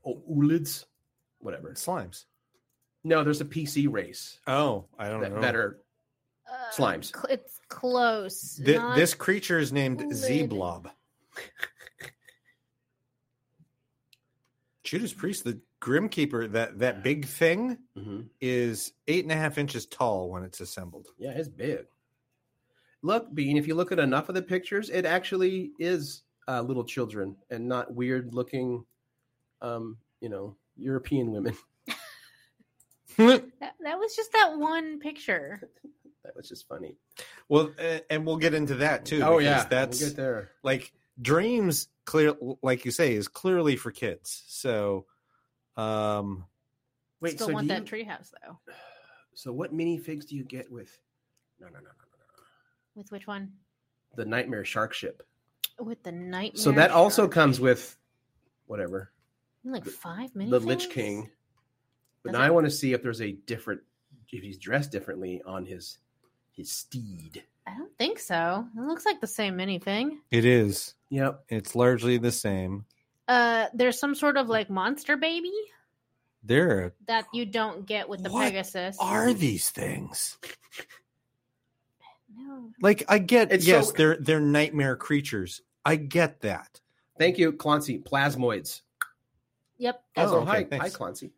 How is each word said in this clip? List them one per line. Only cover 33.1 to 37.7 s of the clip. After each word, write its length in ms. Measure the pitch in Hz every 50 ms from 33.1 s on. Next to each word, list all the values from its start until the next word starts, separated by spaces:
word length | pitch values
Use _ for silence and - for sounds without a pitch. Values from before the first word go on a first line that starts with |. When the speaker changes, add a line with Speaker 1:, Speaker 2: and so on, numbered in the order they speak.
| -
Speaker 2:
<laughs> 0 |
Speaker 3:
That, 360 | - 220 240 262 254 254 - _ _ 277 - - _ 330
that 120 | 294 320 370
was 180 | 427 440 -
just 160 | 453 440 440
that 260 | - 440 415 339 311 302
one 400 | 294 311 320 330 320 311 311 294
picture. 720 | 294 302 294 294 - - 190 165 139 139 202 196 - - _ _ - - _ _ _ - _ _ _
Speaker 1:
That 100 | - -
was 140 | - - -
just 180 | - - -
funny. 300 | _ - - 85 76 - _ _ _ _ - - - - - _ _
Speaker 2:
Well, 220 | 147 151 160 151